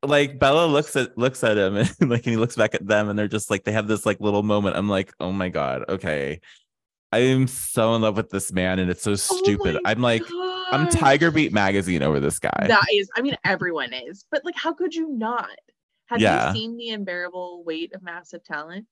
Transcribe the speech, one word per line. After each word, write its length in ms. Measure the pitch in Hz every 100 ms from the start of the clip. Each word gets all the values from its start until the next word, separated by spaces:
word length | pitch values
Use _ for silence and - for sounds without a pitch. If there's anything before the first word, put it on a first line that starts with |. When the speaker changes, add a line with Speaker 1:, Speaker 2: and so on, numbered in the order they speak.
Speaker 1:
like, 360 | 139 147 143 139
Bella 280 | 139 147 170
looks 300 | 143 151 143
at, 200 | 123 -
looks 260 | 123 127
at 120 | 120 107
him 180 | 95 101
<laughs> 240 | 113 -
and, 100 | 151
like, 140 | 120 120
and 60 |
he 40 | 113
looks 200 | 117 -
back 180 | 110
at 120 | - 98
them 220 | 107 104
and 100 | 101
they're 100 | 104
just 220 | 107 -
like, 140 | 101
they 80 | -
have 140 | 107 104
this, 180 | 107 -
like, 140 | 98
little 220 | 104 101
moment. 340 | 104 104 101 -
I'm 120 | 101
like, 240 | 98 98 _
"Oh 120 | 90
my 160 | 95 92
God, 360 | 78 69 65 57
okay." 520 | 92 95 76 69 78 - - _ _ _ _ _
I 60 | 110
am 300 | 127 131 131
so 460 | - - - 113 113
in 60 |
love 140 | 110 104
with 140 | 110
this 220 | 98 -
man 260 | 92 92 92
and 100 | 90
it's 120 | 90
so 100 | -
Speaker 2:
Oh 40 | 101
Speaker 1:
stupid. 640 | - 370 370 101 92 78
Speaker 2:
my 80 | 98
Speaker 1:
I'm 80 | 110
like, 220 | 123 117 113 - - - -
I'm 140 | 135
Speaker 2:
God. 60 | 160
Speaker 1:
Tiger 380 | - 139 135 165
Beat 200 | 156 151
Magazine 500 | 104 98 98 92 87
over 180 | 69 73
this 180 | 69 -
guy. 280 | - - -
Speaker 2:
That 180 | 214 202
is, 160 | 208 190 220
I 40 |
mean, 140 | 269 254
everyone 480 | 185 185 180 160 127
is. 320 | 127 127 190 _
But, 140 | 302
like, 100 | 320 -
how 160 | 320
could 220 | 330 349
you 140 | 330 320
not? 400 | 262 220 240 - - _ _ _ _ _
Have 140 | 240
Speaker 1:
Yeah. 280 | 107 76 60
Speaker 2:
you 80 | 101
seen 160 | 220 233
The 140 | 233
Unbearable 720 | 220 196 180 180 180 180 175
Weight 280 | 170 160 170
of 80 | 185
Massive 400 | 180 170 175 170
Talent? 420 | _ 151 156 185 226